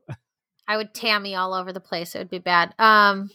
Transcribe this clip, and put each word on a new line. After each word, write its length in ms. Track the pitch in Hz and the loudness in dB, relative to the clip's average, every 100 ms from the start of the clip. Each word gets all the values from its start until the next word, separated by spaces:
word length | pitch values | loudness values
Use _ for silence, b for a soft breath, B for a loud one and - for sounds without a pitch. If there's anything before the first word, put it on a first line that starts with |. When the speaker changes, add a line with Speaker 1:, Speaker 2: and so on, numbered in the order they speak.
| - | -20
Speaker 1:
<laughs> 80 | 117 _ _ _ _ - | -20 _ _ _ _ -6
Speaker 2:
I 80 | 214 | -6
would 180 | 214 | -6
Tammy 400 | - 226 208 196 190 | -8 -4 -2 -4 -6
all 180 | 185 | -4
over 180 | 185 185 | -6 -8
the 80 | 185 | -12
place. 340 | - 170 170 | -10 -10 -10
It 60 | - | -12
would 100 | 185 | -12
be 100 | 180 | -8
bad. 360 | 180 175 170 - | 0 2 2 2
Um, 520 | 220 214 202 196 202 | 6 6 6 2 -6